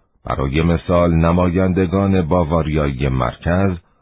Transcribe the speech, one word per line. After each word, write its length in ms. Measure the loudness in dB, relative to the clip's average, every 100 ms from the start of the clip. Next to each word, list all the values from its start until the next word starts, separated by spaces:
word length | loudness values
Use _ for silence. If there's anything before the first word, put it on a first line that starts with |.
| _ _ -8
برای 360 | -4 -2 0
مثال 540 | 0 0 0 2 2 2
نمایندگان 1080 | 2 2 0 0 0 0 0 0 0 0 2
باواریایی 840 | 0 0 0 0 -2 -2 -2 -2
مرکز، 680 | -2 -4 -4 -2 0 0 -4 -10 _